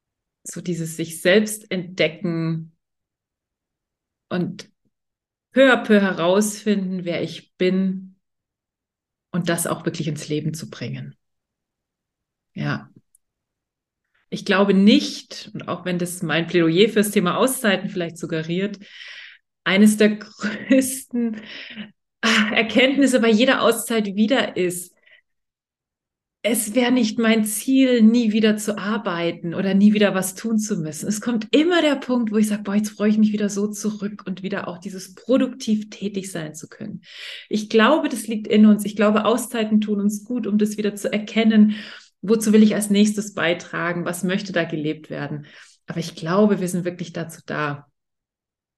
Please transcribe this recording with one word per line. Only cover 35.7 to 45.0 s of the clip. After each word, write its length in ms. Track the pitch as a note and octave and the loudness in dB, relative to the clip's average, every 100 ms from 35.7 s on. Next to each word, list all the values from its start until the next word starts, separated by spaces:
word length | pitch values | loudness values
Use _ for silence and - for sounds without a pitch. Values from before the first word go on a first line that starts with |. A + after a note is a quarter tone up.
| G#3+ - | -2 -4
tätig 420 | - G3+ G3 F#3 | -10 -8 -8 -8
sein 240 | E3+ D3+ D3+ | -8 -10 -12
zu 140 | - | -18
können.“ 320 | - - - - - - - - | -16 -14 -14 -16 -18 -16 -16 -6
Ich 180 | G#3+ G#3+ | -6 0
glaube, 380 | A3 A3 D#4+ D4 | 4 4 4 0
das 200 | A#3 - | -6 -6
liegt 200 | G#3+ - | -8 0
in 200 | G#3+ G#3+ | 6 6
uns. 180 | G#3 - | 6 2
Ich 100 | - | 0
glaube, 300 | G#3+ A3 G#3 | 2 2 0
Auszeiten 560 | A#3+ - A#3 G#3+ G#3+ | 0 -2 -4 0 0
tun 180 | G#3+ G3+ | 2 0
uns 240 | G3+ G#3+ | -2 -4
gut, 240 | - B3 G#3 | -6 -6 -2
um 100 | G#3 | 0
das 200 | G#3+ - | 0 0
wieder 180 | G3+ G3+ | -4 -4
zu 160 | - | -4
erkennen. 640 | G#3+ G#3+ A3 A3+ A3 G#3+ G#3 - - - _ | -4 -4 0 4 6 6 4 -8 -20 -20 _
Wozu 320 | F#3 A3 A3 | 0 0 4
will 100 | G#3+ | 6
ich 100 | G#3+ | 6
als 160 | F3+ G#3+ | 4 0
nächstes 440 | G3+ G#3 G#3 - | 4 4 2 -6
beitragen? 720 | - D#3+ F3 - E3 E3+ F3 E3+ | -2 -2 -2 -4 -6 -4 -4 -4
Was 180 | F3 | -4
möchte 300 | F3+ G3 - | -2 -4 -2
da 100 | F3+ | -4
gelebt 460 | E3 D#3+ D3+ D3+ | -4 -4 -4 -6